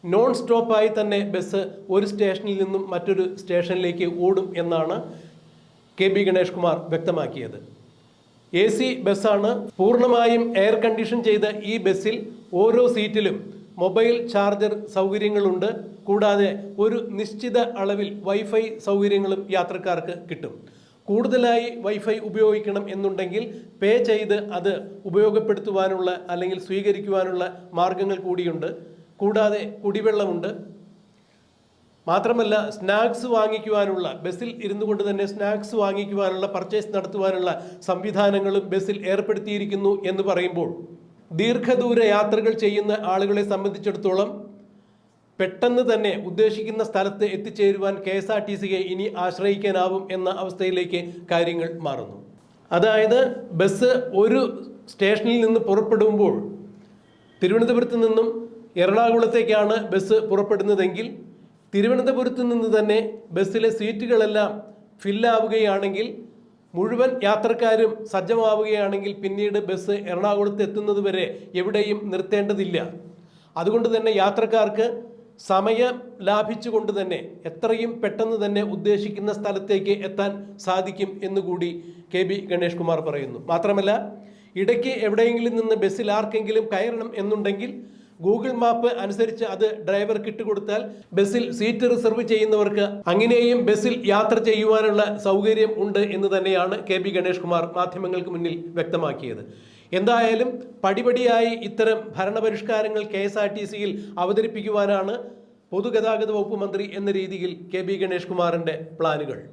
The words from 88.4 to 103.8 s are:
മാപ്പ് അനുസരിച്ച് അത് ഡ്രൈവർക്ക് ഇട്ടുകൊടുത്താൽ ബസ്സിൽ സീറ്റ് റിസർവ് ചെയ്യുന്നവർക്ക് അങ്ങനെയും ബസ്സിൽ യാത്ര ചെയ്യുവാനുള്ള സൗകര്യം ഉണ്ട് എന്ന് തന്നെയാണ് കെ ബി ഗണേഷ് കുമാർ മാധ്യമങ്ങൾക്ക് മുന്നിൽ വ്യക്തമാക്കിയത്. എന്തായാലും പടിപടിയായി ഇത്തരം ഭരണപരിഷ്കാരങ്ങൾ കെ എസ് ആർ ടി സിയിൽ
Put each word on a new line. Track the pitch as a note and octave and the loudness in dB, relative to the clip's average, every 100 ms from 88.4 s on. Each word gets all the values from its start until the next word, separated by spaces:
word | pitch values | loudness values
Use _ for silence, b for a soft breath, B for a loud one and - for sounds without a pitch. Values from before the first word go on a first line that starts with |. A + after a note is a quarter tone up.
| C4 A#3 | 0 0
മാപ്പ് | A#3 A#3 A#3+ A#3+ | 2 2 0 0
അനുസരിച്ച് | G3 G3+ A3+ A3+ A3 | -6 -2 -2 -2 -6
അത് | F#3+ G#3+ G#3+ F3+ | 0 0 0 -2
ഡ്രൈവർക്ക് | G3+ G#3 G#3+ G#3+ | 0 0 -2 -4
ഇട്ടുകൊടുത്താൽ | - G#3+ G3+ G#3 G#3+ - B B F3+ | -6 -4 -4 -2 -4 -4 B B 0
ബസ്സിൽ | G3+ A#3+ A#3 - | 2 2 -2 -2
സീറ്റ് | G#3+ A#3 A#3+ | -2 2 2
റിസർവ് | A#3+ A3+ A3 A#3 | 2 2 0 2
ചെയ്യുന്നവർക്ക് | A3 G#3+ G#3+ G3+ G#3 G3+ - F3 | 2 4 4 2 2 0 -2 0
അങ്ങനെയും | F#3 A#3 A#3+ A#3+ A#3+ F#3+ | 2 4 4 4 4 2
ബസ്സിൽ | G#3 G#3 A#3+ G3 | 2 0 0 2
യാത്ര | G#3 A3 A3+ A3+ | 2 4 2 4
ചെയ്യുവാനുള്ള | G#3+ G#3+ A3 G#3+ G#3 G#3 G#3 G3 | 2 4 4 4 2 0 0 2
സൗകര്യം | G3 G#3 A3 G#3+ G#3+ | 2 4 4 2 2
ഉണ്ട് | G3+ G3 G3+ F#3+ | 0 0 0 0
എന്ന് | G3 | 0
തന്നെയാണ് | F#3+ F#3+ F#3 F#3 G#3 - | 2 2 2 0 -2 -2
കെ | F#3 | -2
ബി | F#3+ F#3 | 0 0
ഗണേഷ് | F3+ F3+ | 0 -2
കുമാർ | F3 E3+ E3+ F3+ | 0 0 0 -2
മാധ്യമങ്ങൾക്ക് | F3+ F3+ F#3 F3+ F3 E3+ | -2 -2 -4 -4 -4 -4
മുന്നിൽ | E3+ E3+ E3+ E3+ | -4 -6 -6 -4
വ്യക്തമാക്കിയത്. | E3+ E3+ D#3 C3 B2+ G#2+ G2 B B B B F#3 | -2 -2 -2 -4 -8 -10 -14 B B B B 0
എന്തായാലും | G3+ A#3 A#3 A3+ B3 - - - | 2 4 2 2 0 -4 -14 -2
പടിപടിയായി | F#3+ G3+ A#3+ B3 B3 A3+ A#3 A3+ G3+ | 0 2 2 2 4 4 2 -2 -6
ഇത്തരം | - A3 A3 G#3+ E3 | 0 2 2 -4 -4
ഭരണപരിഷ്കാരങ്ങൾ | F#3+ A3 A3 G3+ G#3+ G#3+ G#3+ G#3+ G#3 | -2 0 -2 -2 -2 -2 0 -4 -4
കെ | G3 G3+ | -4 -4
എസ് | G#3 | -2
ആർ | G#3 G#3 | -2 -4
ടി | G3 | -8
സിയിൽ | G#3 | -6